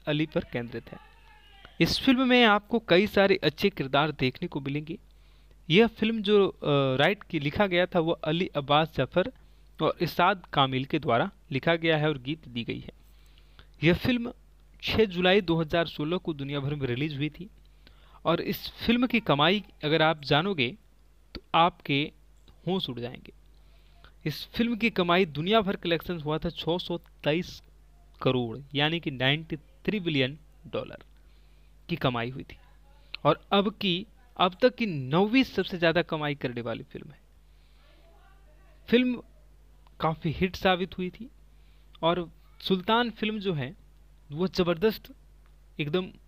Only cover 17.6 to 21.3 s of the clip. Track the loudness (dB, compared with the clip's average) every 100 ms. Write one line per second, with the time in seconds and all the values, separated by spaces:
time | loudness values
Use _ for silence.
17.6 | -20 -20 -20 -20 -20 -6 -2 -2 -2 -6
18.6 | -10 -6 -2 0 2 0 0 2 2 2
19.6 | -4 -8 0 2 2 0 0 0 0 -2
20.6 | -4 -4 _ _ _ _ _